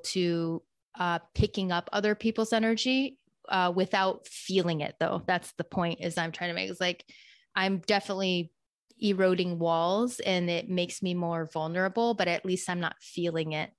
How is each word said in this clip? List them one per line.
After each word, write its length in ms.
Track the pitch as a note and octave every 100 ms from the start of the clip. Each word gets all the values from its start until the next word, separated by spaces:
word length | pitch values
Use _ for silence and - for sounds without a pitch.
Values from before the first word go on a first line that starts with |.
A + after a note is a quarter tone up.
| -
to, 580 | F#3+ F3 E3+ E3 E3 - _ _ -
uh, 220 | F3+ E3+ - -
picking 380 | G3+ - F#3
up 160 | F3 -
other 240 | G#3 G#3 G#3
people's 380 | A3+ A3 A3
energy, 640 | A3+ A3 A3+ B3+ C4 C4+ - _ _ -
uh, 240 | F#3+ F3+ F3+
without 500 | F3+ G3 F#3+ G3+ -
feeling 540 | - - F#3+ F3 D#3+
it 160 | D3 -
though. 240 | D#3+ - -
That's 240 | F3+ - -
the 80 | E3
point 340 | - E3+ E3
is 180 | E3+ E3
I'm 140 | E3
trying 200 | D#3 F3
to 40 | E3+
make. 140 | F#3+
It's 100 | F3+
like, 240 | F3+ F3 - - - - _
I'm 260 | - F#3+ F#3+
definitely 760 | - G3+ G3 F#3+ F#3+ F3+ E3 _ _ _ _ _
eroding 640 | G#3+ F#3+ F#3+ F#3 F3+ E3+
walls 600 | E3 E3 E3+ G3 B3 -
and 280 | - F#3 F3
it 200 | E3+ -
makes 340 | F3+ F3+ -
me 100 | F#3+
more 360 | F3 E3+ E3+ D#3+
vulnerable, 600 | D#3+ D#3+ F3 F#3+ F#3+ A#3
but 160 | A3 F3+
at 160 | E3+ F#3+
least 240 | F3+ -
I'm 100 | F3+
not 160 | E3+ -
feeling 500 | - - E3+ E3 D#3+
it 180 | D3+ D3+